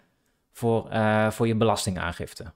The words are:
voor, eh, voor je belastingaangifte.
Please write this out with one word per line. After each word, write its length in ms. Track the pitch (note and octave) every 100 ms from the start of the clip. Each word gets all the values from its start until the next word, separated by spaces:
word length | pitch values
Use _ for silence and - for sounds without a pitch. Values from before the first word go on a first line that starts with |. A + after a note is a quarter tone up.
| _ _ _ _ _
voor, 360 | - A#2 A2+ -
eh, 420 | A2+ G#2+ G#2+ A2
voor 160 | - A#2
je 80 |
belastingaangifte. 1000 | A2+ A2+ G2+ - F2+ E2 F2 - - F#2+